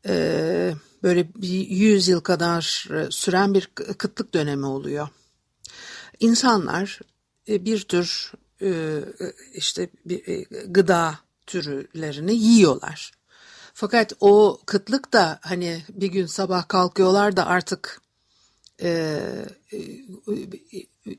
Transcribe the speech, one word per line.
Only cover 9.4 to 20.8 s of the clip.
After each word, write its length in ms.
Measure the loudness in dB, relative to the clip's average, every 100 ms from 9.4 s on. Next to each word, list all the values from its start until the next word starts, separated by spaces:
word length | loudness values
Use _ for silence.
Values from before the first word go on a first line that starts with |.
| -18
işte 360 | -8 -6 -6 -8 _
bir, 240 | -10 -10 -6
e, 140 | -8 -8 -14 0
gıda 520 | 2 4 2 0 -4 _ _ -10
türlerini 880 | -8 -6 -10 -10 -10 -10 -6 -2
yiyorlar. 800 | 2 6 8 8 6 -4 -12 -16 _ _ _ -20 -20 -20
Fakat 380 | -8 0 2 2 4
o 400 | 6 8 6 2 -4
kıtlık 460 | -4 0 -4 2
da 260 | 2 2 0
hani 400 | -6 -4 -4 -6 -12
bir 200 | -6 -2
gün 180 | -2 -4
sabah 420 | -4 -2 -2 0
kalkıyorlar 680 | 2 2 4 4 4 4 2
da 100 | 2
artık, 540 | 0 -2 -10 -10 -18 _ _ _ _ _ _ _ _
e, 60 | -4 -2 -2 -4 -6 -8 -12 -16 _
e, 60 | -14 -14 -16 -20 -18 -8 -8 -8 -16 _ -18